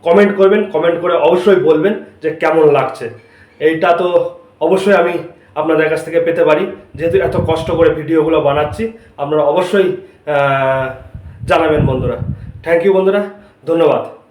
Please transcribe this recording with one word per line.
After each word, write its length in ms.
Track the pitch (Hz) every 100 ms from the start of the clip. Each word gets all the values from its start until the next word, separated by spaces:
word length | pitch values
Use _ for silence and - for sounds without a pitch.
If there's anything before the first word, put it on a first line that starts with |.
কমেন্ট 340 | 170 190 202 190
করবেন, 340 | 190 208 202
কমেন্ট 300 | 156 170 165
করে 140 | 175
অবশ্যই 420 | 170 - 180 208 185
বলবেন 480 | 147 151 185 220 - -
যে 80 | 156
কেমন 400 | 160 160 160 151
লাগছে। 400 | 139 127 - 117 104 _ _ - _
এইটা 340 | 151 160 175
তো 460 | 185 180 170 - - - _
অবশ্যই 340 | 156 190 202
আমি 180 | 185 175 175 - - _
আপনাদের 340 | 151 156 160 156
কাছ 160 | 156
থেকে 160 | 165 165
পেতে 240 | 165 165
পারি, 220 | 156 151 185 - -
যেহেতু 240 | 139 165 180
এত 180 | 170 175
কষ্ট 340 | 156 160 -
করে 240 | 165 160
ভিডিওগুলো 460 | 151 151 160 156 156
বানাচ্ছি। 520 | 139 143 151 - 226 226 - -
আপনারা 260 | 143 151
অবশ্যই, 540 | 143 165 180 202 185 - - _ -
আহ, 680 | 143 139 135 135 135 131 - - - - - -
জানাবেন 400 | 165 156 147 131
বন্ধুরা। 300 | 127 120 113 - - - -
Thank 200 | 160 170
you 80 | 196
বন্ধুরা, 320 | 190 190 202 202 - - _ 139
ধন্যবাদ। 520 | 165 156 131 - - _